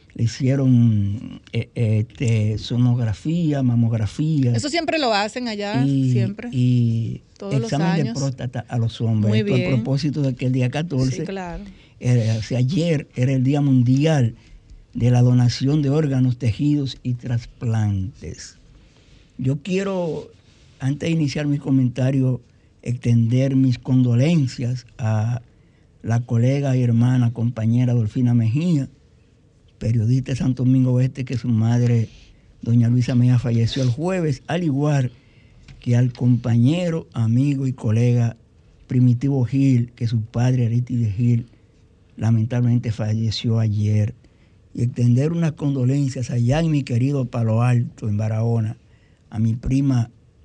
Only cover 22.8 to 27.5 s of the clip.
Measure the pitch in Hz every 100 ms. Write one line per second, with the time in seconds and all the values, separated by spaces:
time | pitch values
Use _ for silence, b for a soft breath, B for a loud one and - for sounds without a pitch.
22.8 | - 123 120 117 113 127 135 135 131 120
23.8 | - 127 123 120 147 170 127 - 120 127
24.8 | - - 113 107 110 120 - b b b
25.8 | b _ - 117 123 117 123 139 139 131
26.8 | 123 117 123 127 117 117 117